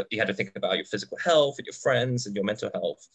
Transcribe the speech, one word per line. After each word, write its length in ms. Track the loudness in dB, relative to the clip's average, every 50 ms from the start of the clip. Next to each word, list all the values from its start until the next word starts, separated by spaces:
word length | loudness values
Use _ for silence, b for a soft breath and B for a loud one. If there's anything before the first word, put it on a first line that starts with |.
| -2 -2
you 100 | -2 -2
had 80 | 0
to 60 | 0 0
think 180 | -2 -4 -6 -6
about 200 | -4 -2 0 0
your 80 | -2 -2
physical 320 | -4 -6 -6 -6 -6 -8
health 380 | -2 2 4 6 6 6 4 2
and 80 | -4 -10
your 80 | -12 -8
friends 540 | -2 0 2 2 4 2 2 0 -2 -2
and 80 | -4 -4
your 100 | -2 0
mental 240 | 0 -2 -2 -4 -4 -4
health. 320 | -2 -4 -4 -4 -6 -12 -20